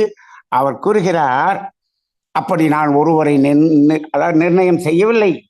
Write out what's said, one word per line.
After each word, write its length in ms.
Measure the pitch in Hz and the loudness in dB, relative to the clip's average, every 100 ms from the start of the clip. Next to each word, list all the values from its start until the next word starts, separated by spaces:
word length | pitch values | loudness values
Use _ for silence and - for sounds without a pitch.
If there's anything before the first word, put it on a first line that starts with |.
| 214 - _ - _ | -2 -6 _ -20 _
அவர் 320 | - 139 120 | -2 -2 -2
கூறுகிறார், 800 | 196 214 185 165 139 131 175 196 - - _ _ _ _ _ 160 | -2 0 0 0 0 0 -2 -4 -8 -20 _ _ _ _ _ -8
"அப்படி 300 | - 175 156 | -4 -2 0
நான் 240 | 151 151 | 0 0
ஒருவரை 420 | 143 151 156 147 143 | 0 2 0 2 2
நிர்ண-, 640 | 143 147 160 147 147 156 - | 2 2 2 2 2 0 -4
அதாவது, 280 | 143 170 160 | -4 0 0
நிர்ணயம் 460 | 175 180 180 165 156 | 2 2 2 0 0
செய்யவில்லை. 440 | 170 214 233 202 131 | 0 0 2 0 -2